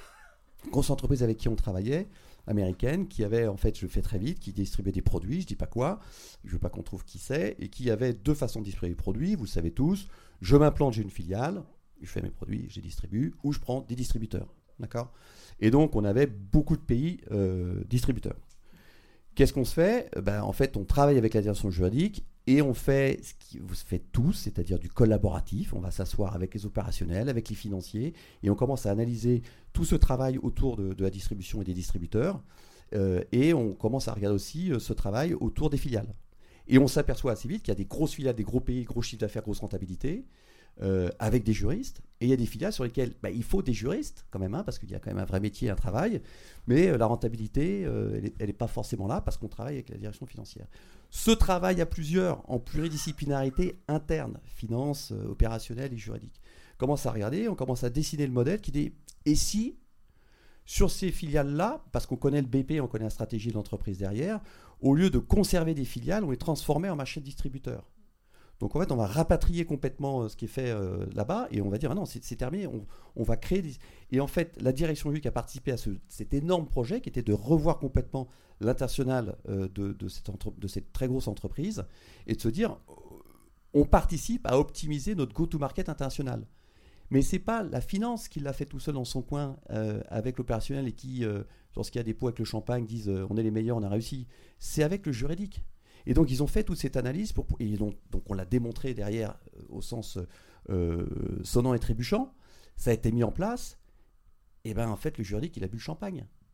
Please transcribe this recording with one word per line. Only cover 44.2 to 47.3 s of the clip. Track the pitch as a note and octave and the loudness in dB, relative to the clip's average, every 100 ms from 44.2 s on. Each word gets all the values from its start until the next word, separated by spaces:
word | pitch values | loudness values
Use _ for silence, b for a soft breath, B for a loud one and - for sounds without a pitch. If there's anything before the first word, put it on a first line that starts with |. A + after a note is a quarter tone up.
| - | -10
quand | - | -6
même, | F#2+ | -4
hein, | B2 | -4
parce | G#3+ A2+ | -4 -6
qu'il | G#2 | -8
y | |
a | G2 | -8
quand | G#2 | -6
même | G2 | -6
un | |
vrai | F#2+ F#2+ | -2 0
métier, | G#2 - A2+ | -2 -2 -2
un | |
travail. | F#2 - G#2 G#3 G3 - B B B - | 0 0 2 0 -2 -6 B B B 2
Mais, | C3 F#3 | 6 6
euh, | C3 | 6
la | A2 | 4
rentabilité, | A#2 A#2 | 2 0